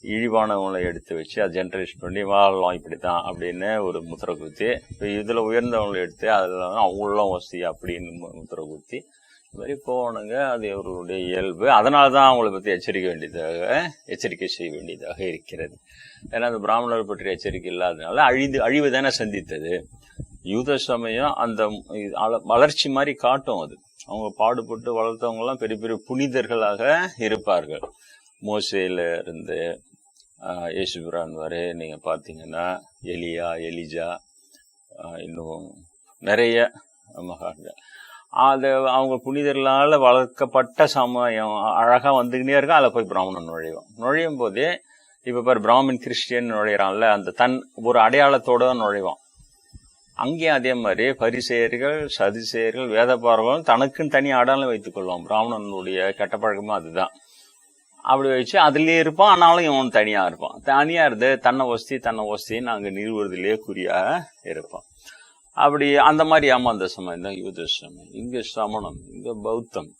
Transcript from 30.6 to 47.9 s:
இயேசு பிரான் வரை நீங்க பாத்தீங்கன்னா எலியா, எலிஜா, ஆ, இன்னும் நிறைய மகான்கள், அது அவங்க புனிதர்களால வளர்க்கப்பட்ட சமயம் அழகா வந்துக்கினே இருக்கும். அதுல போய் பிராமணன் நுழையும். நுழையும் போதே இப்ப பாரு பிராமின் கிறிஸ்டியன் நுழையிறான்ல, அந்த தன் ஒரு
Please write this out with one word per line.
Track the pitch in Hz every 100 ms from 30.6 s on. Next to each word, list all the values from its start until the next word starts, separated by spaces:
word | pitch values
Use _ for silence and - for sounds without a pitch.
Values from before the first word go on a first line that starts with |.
| 85
இயேசு | 85 92 87
பிரான் | 82 85 82
வரை | 80 80 85 87
நீங்க | 85 80 76
பாத்தீங்கன்னா | 80 80 - 78 80 80 87 90 _ _
எலியா, | 87 87 85 82 85 82
எலிஜா, | 82 85 80 82 85 87 _ _ _ _ _ _ _ -
ஆ, | 82 85
இன்னும் | 85 82 80 80 - - _ _ _ _
நிறைய | 95 107 120 117 120 - _ _ _
மகான்கள், | - 90 87 87 78 - - _ - - - _
அது | - 135 135 135 131 131
அவங்க | 127 131 127
புனிதர்களால | 131 143 143 135 135 135 147 151
வளர்க்கப்பட்ட | 127 127 127 - 131 131 120 - 151
சமயம் | 143 123 123 123 110 107
அழகா | 107 107 92 117 123 139
வந்துக்கினே | 135 120 127 131 139
இருக்கும். | 139 160
அதுல | 127
போய் | 120
பிராமணன் | 101 95 95 92
நுழையும். | 82 82 80 80 - 110
நுழையும் | 120 151 165 139
போதே | 117 98 156 175 _ _ _ _
இப்ப | 127 123
பாரு | 120 120
பிராமின் | 107 123 135 127
கிறிஸ்டியன் | 123 120 - 123 120
நுழையிறான்ல, | 107 107 101 98 98 113
அந்த | 104 92
தன் | - 123 131 -
ஒரு | - 113